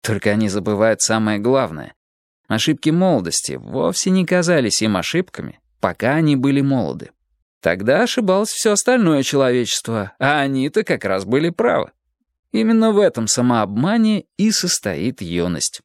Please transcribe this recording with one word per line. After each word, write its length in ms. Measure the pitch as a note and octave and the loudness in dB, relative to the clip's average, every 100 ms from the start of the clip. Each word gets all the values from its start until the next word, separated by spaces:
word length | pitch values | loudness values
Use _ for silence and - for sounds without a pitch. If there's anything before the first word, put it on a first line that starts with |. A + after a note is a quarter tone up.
Только 280 | - G2+ G#2+ | -4 -2 0
они 180 | G#2 G#2+ | 0 0
забывают 540 | G2 F#2+ G2+ A2+ G#2+ | -2 -2 0 2 2
самое 360 | - A2+ A2 G#2 | 0 0 0 -2
главное. 560 | A2 C3+ A#2 D#2 - _ _ _ _ _ _ | 0 0 0 -6 -14 _ _ _ _ _ _
Ошибки 400 | A2 C3 D3 D#3 | -2 0 0 0
молодости 640 | E3 F#3 D3 E2+ - - | 2 2 2 -2 -6 -6
вовсе 560 | C2 - C3 D#3+ F#3 - | -10 -8 -4 -2 -2 0
не 160 | F#3+ | 0
казались 560 | F3 F3+ E3+ E3+ A#2 - | 2 0 2 2 0 0
им 160 | A2 G2 | 0 0
ошибками, 640 | - D#3+ F3+ - - - _ _ | -2 -4 -4 -8 -14 -16 _ _
пока 360 | G2 F2 A2+ | -4 0 0
они 220 | D3+ D#3 C#3 | 2 2 2
были 260 | C3 C#3 | 2 2
молоды. 480 | C#3 C3+ E2+ C2+ - _ _ _ _ _ | 2 0 -2 -6 -12 _ _ _ _ _
Тогда 440 | E2 F2+ G#2 D3+ | -2 0 2 2
ошибалось 440 | A#3 - G3+ F#3+ G#3 | 2 0 0 0 0
всё 240 | - A3 | -2 0
остальное 500 | G3+ - B3+ F#3+ D3 | 0 2 2 4 2
человечество, 920 | C3+ C#3+ C3+ B2 A#2 - - A2+ G2+ - | 2 2 2 2 0 -4 -4 -6 -6 -2
а 220 | C3+ D3 | 0 0
они-то 440 | C#3 C3+ C#3 - | 0 -2 -2 -2
как 200 | - B2+ | -2 -2
раз 220 | G2+ F#2+ F#2+ | -2 -4 0
были 240 | B2+ E3+ | 0 0
правы. 420 | E3+ A3+ E3 - _ _ _ _ _ _ | 0 0 0 -4 _ _ _ _ _ _
Именно 420 | G#3+ A3 A3+ A3+ | -2 2 4 4
в 60 | G3+ | 4
этом 280 | G3 - A2 | 2 0 -2
самообмане 1000 | - B2 A#2+ G2+ G#2 D#3 A3+ A3 G#3 - _ | 0 2 2 0 -2 0 2 2 0 -4 _
и 120 | G#3 | 0
состоит 680 | G#3+ F3+ - - D#2 G2+ D#2+ | 0 -2 -4 -4 -4 -4 -6
юность. 600 | F2+ F2 F2 E2 - - | -6 -2 -2 -2 -6 -8